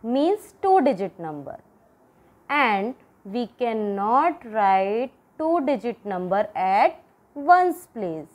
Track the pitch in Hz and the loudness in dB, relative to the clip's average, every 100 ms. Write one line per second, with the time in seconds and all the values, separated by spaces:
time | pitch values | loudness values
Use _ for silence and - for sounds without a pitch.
0 | 226 254 311 415 - _ 392 381 277 190 | -2 0 0 0 -6 _ 4 4 4 0
1 | 190 - 165 151 139 - _ _ _ _ | -6 -8 -12 -10 -14 -16 _ _ _ _
2 | _ _ _ _ _ 285 254 202 214 269 | _ _ _ _ _ 0 2 0 -2 -8
3 | _ _ 196 220 240 _ 240 220 208 202 | _ _ -10 -8 -8 _ -4 -2 -4 -2
4 | 208 247 330 339 233 220 196 190 196 214 | 0 2 2 -2 -6 0 4 4 2 -2
5 | 262 _ _ _ 320 349 269 262 240 - | -4 _ _ _ 0 0 2 -2 -2 -8
6 | 202 185 180 190 208 - 185 196 302 - | -6 -6 -2 -2 -2 -2 0 4 2 0
7 | _ _ _ 285 285 359 359 339 - 233 | _ _ _ -8 0 2 2 -2 -12 -8
8 | 190 160 147 | -8 -8 -12